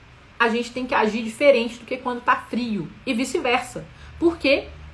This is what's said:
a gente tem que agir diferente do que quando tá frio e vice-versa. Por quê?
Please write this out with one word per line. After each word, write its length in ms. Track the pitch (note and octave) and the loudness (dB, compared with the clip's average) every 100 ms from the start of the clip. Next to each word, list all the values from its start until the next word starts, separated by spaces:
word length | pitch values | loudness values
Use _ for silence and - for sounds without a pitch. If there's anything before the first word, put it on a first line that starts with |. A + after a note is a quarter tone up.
| - - - - | -20 -20 -16 -2
a 100 | A#3+ | 0
gente 240 | A#3 A#3 | 0 -4
tem 140 | B3+ B3+ | -6 -2
que 80 | |
agir 280 | A#3+ G#3+ A3 | 2 2 0
diferente 560 | A3+ - C#4+ A#3+ A#3 - | -6 4 6 6 4 -6
do 60 | |
que 140 | - B3+ | -8 -6
quando 220 | B3 A#3+ | -4 -4
tá 140 | - | 0
frio 560 | C4 - A#3 A#3+ G3+ D#3 - - | 0 0 -4 -2 -4 -6 -8 -4
e 80 | |
vice-versa. 720 | A#3 C4 F4+ B3+ A#3+ - E3+ D#3+ - - - | -2 -2 -2 0 0 -2 -12 -14 -18 -18 0
Por 200 | E4+ E4 | 0 2
quê? 300 | C4+ D4 - - - | 2 2 0 -14 -18